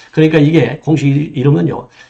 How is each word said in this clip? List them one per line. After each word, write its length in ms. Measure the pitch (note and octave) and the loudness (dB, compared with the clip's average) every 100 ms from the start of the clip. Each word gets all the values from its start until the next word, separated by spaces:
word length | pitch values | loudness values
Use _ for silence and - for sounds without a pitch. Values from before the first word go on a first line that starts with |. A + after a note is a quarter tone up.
| - | -8
그러니까 260 | - D#3 D#3+ | 0 2 4
이게 400 | D3 E3 A#2+ D3 | 2 2 0 -4
공식 240 | - D#3 C#3 C#3 D3 B2 | -4 0 0 -2 -4 -2
이름은요, 520 | C3 D#3+ E3 A2+ - _ - | 0 0 -2 -6 -12 _ -20